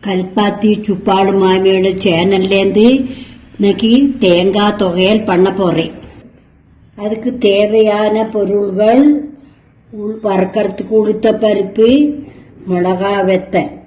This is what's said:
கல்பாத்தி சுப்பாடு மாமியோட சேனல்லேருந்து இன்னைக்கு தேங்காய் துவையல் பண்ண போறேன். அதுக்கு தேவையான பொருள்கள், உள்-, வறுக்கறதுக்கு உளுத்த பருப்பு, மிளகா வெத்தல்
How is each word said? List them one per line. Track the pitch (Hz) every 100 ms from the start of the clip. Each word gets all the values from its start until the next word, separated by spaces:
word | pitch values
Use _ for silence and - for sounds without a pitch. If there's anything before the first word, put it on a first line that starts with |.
கல்பாத்தி | 202 185 185 - 202 - 220 208
சுப்பாடு | - 190 - 190 190
மாமியோட | 196 185 185 190 190 190 190
சேனல்லேருந்து | 202 165 180 196 185 196 190 190 226 269 254 - - - - -
இன்னைக்கு | 202 190 220 240 277 -
தேங்காய் | 190 175 185 202 208 202
துவையல் | 196 175 185 214
பண்ண | 214 180 190
போறேன். | 190 185 160 160 - - - - _ _ _ _ _ _ -
அதுக்கு | 208 220 247 247
தேவையான | 208 196 208 220 214 208 214 214
பொருள்கள், | 220 214 196 202 202 185 214 247 294 294 - - - _ _ _ _
உள்-, | 214 208 220
வறுக்கறதுக்கு | 214 190 185 220 202 - -
உளுத்த | 220 208 214 226
பருப்பு, | 214 220 202 190 220 226 269 294 294 - - - - -
மிளகா | 180 180 185 196 202
வெத்தல் | 185 185 - 185 151 -